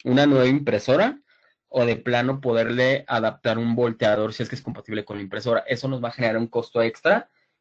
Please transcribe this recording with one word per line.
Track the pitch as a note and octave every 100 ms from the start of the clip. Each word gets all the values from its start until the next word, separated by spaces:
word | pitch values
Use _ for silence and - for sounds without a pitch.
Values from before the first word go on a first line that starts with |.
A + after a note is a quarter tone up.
una | B2+ B2+ C#3+
nueva | C3+ B2+
impresora, | C#3+ C3+ G#2+ - C#3+ A#3 C#4+ _ _ _ _ _
o | C3
de | A#2+ A2+
plano | B2 A#2+ B2+ C3+
poderle | C3 A#2 A#2 A#2+ B2+ C3+ -
adaptar | A#2+ A2 - A#2 A2+
un | A#2
volteador | A#2 A#2+ A2+ B2+ G#2+ A2
si | A2
es | A#2
que |
es | C3
compatible | - - - G#2+
con | G2+ G#2
la |
impresora. | G2+ G#2 A2+ A2+ -
Eso | B2 C3+
nos | C3
va | A#2
a |
generar | B2+ A#2 A2
un | A2+
costo | A#2 - A#2
extra | A2+ - E3 G#3+ - _ _ _